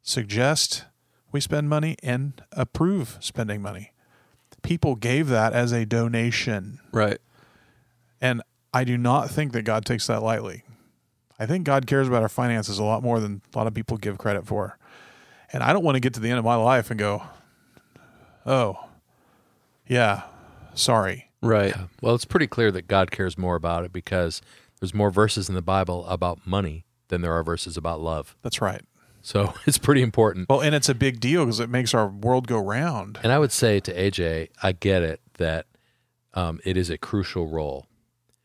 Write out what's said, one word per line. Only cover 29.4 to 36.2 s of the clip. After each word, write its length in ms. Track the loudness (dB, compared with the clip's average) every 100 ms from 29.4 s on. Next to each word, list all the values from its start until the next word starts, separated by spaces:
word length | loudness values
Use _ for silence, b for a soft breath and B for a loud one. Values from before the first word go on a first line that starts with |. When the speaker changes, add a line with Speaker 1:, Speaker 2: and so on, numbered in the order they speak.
| 0 0
Speaker 3:
<laughs> 60 |
it's 120 | 0 2
pretty 240 | 4 4
important. 480 | 4 4 4 2 0
Speaker 1:
Well, 100 | 2
and 140 | 4
it's 140 | 2 2
a 60 |
big 240 | 2 0 0
deal 240 | 0 2
'cause 140 | 2 0
it 80 | -2
makes 240 | 0 2
our 140 | 2 2
world 400 | 0 2 2 2
go 120 | -2
round. 600 | 0 -2 -2 -4 -8 -2
Speaker 3:
And 80 | 2
I 80 | 4
would 120 | 4
say 260 | 4 4 4
to 140 | 0
A 180 | 0 0
J, 380 | 0 -2 -2 -6 _
I 120 | -2
get 280 | 0 2 2
it 200 | 0 -4 _
that, 300 | -4 -2 -2 -6 _ _ _ _ _